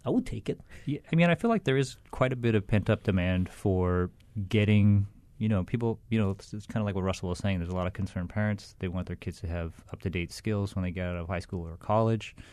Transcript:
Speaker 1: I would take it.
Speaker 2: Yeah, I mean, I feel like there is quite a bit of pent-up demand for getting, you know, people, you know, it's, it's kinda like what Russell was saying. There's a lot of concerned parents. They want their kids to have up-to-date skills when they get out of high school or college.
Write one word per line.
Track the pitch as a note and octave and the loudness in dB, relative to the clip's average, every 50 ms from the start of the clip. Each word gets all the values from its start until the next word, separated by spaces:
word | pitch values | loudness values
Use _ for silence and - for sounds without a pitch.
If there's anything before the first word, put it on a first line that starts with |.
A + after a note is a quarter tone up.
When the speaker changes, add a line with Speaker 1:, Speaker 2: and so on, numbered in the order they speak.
| - | -4
Speaker 1:
I | - | -2
would | - B3+ - | -2 -2 -2
take | - - G#2+ - - | -4 -6 -6 -6 -6
it. | C#3+ - - - - - - | -6 -8 -10 -18 -20 -10 -6
Speaker 2:
Yeah, | - D3 C#3 - - | -6 -6 -6 -4 0
I | - | 4
mean, | E3 E3+ F3 | 4 6 6
I | E3+ | 4
feel | - - A#3 | 2 2 0
like | A3+ G3+ - | 0 0 2
there | - C3 | 2 2
is | C3+ C3+ B2+ - - - - | 2 2 0 -4 -12 -18 -10
quite | - - C3+ B2+ | -2 0 0 0
a | B2+ | 0
bit | B2 A#2+ A#2 A2 | 0 2 2 2
of | G#2+ G2 | 2 2
pent-up | - - G#2 F2+ - A2 F#2+ - | 2 0 2 2 2 0 2 2
demand | - F#2+ F#2 F2 F#2 F#2 F2+ F2+ F2+ | 2 2 2 2 2 2 0 0 -2
for | - - - G#2 F#2+ F#2 F2+ F2+ F2+ F2+ F2+ F2+ - - - - - G#2+ G2 | -4 -2 0 0 2 2 2 2 2 2 0 0 -4 -10 -20 -12 -8 -8 -4
getting, | F#2+ - G#2+ G#2 G#2 G#2+ G#2 G2+ G#2 G2+ G2+ G2 G2+ - - - - - | 0 2 4 4 6 6 6 8 8 6 6 4 0 -4 -14 -20 -18 -8
you | - A2 A2 | -4 0 0
know, | A2 F#2+ F2+ | 2 0 0
people, | - - A#2 A#2 A#2 A2 - - - | -2 -2 -2 -2 -2 -2 -4 -4 -2
you | A2 A2 | 0 2
know, | G#2 G2 | 2 0
it's, | G2 - - - - | 0 -4 -8 -12 -12
it's | G#2 G#2 | -12 -10
kinda | - - A2+ G#2+ | -6 -4 -4 -2
like | G2+ F#2 | -2 -2
what | G2 F#2 | 0 0
Russell | F#2+ F#2+ - - F2+ | -2 -2 -2 -4 -4
was | F2 - | -4 -2
saying. | - G2+ F#2+ F2+ | -2 -2 0 0
There's | E2+ E2+ | -2 -2
a | F2+ | -2
lot | F2+ F2+ | -2 -2
of | F2+ F#2 | -4 -4
concerned | - G2 F#2 - F#2 F2 E2+ | -4 -6 -6 -4 -6 -6 -4
parents. | - G#2+ G#2+ G#2+ G#2 G#2 - - - - | -4 -2 -2 -2 -2 -4 -8 -14 -10 -8
They | - | -6
want | F#2 F2 F#2 F2+ | -4 -4 -4 -6
their | - F2+ | -6 -8
kids | - - F#2 E2+ - | -8 -8 -10 -10 -8
to | - | -6
have | E2+ E2 F2 E2+ E2 - - - - | -6 -4 -4 -4 -6 -8 -12 -16 -14
up-to-date | - - - G2 E2 F#2 E2+ D#2+ | -12 -8 -6 -4 -2 -4 -4 -6
skills | - - - A2 G#2+ G2+ G2 F#2+ - | -8 -6 -4 -2 0 0 -2 -2 -4
when | F#2+ F#2 | -4 -4
they | F2+ | -4
get | E2 F#2 F2+ | -4 -4 -4
out | F2+ F2 | -4 -4
of | F2 E2+ | -4 -4
high | E2 F#2+ F2 | -4 -6 -6
school | - - - F2+ E2+ | -6 -6 -8 -8 -8
or | E2 E2 | -8 -10
college. | E2+ - - G#2 A2 A2+ A2+ A2+ G#2+ - - - - - - | -8 -4 0 2 2 2 2 0 -2 -4 -8 -16 -18 -20 -20